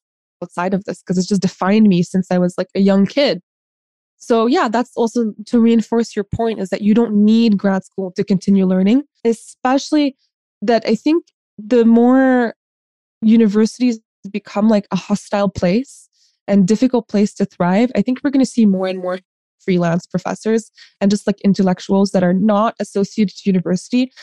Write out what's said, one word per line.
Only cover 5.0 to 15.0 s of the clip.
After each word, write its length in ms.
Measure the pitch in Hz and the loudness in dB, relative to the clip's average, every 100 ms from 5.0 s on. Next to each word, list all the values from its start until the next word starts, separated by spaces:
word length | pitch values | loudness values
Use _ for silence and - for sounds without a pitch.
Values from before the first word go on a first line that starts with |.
| 226 240 220 - 208 | -4 -2 -4 -6 -2
to 140 | 240 | 2
reinforce 540 | 226 233 208 233 226 | 4 2 0 -2 -4
your 100 | - | -6
point 360 | 202 - 226 214 | -8 -4 -4 -4
is 100 | 190 | -6
that 120 | 185 | -4
you 120 | 202 | 0
don't 300 | 220 233 208 | 2 2 2
need 340 | 208 226 233 202 | 2 4 2 0
grad 260 | 202 190 | 0 -2
school 280 | - - 190 | -6 -10 -8
to 100 | 180 | -6
continue 420 | 190 185 - 196 185 | -2 -2 2 2 2
learning, 360 | 185 190 254 294 _ | 2 2 0 -2 _
especially 920 | 233 226 - - 254 277 - 302 285 - _ _ _ _ | -4 -4 -8 -6 -2 -2 0 -2 -2 -4 _ _ _ _
that 220 | 208 233 - | -2 0 0
I 80 | |
think 300 | 220 302 330 - _ _ - | -2 0 -2 -2 _ _ -20
the 260 | 208 247 | -2 2
more 720 | 226 233 240 262 262 254 233 - _ _ _ _ _ _ | 4 4 4 4 2 2 -2 -6 _ _ _ _ _ _
universities 800 | 220 226 226 202 220 - 247 226 _ _ 196 | 2 4 4 2 0 0 -4 -4 _ _ -14
become, 380 | 202 - 208 220 | -12 -8 -2 0
like, 180 | 214 - | 0 0
a 60 | |
hostile 520 | 185 | -6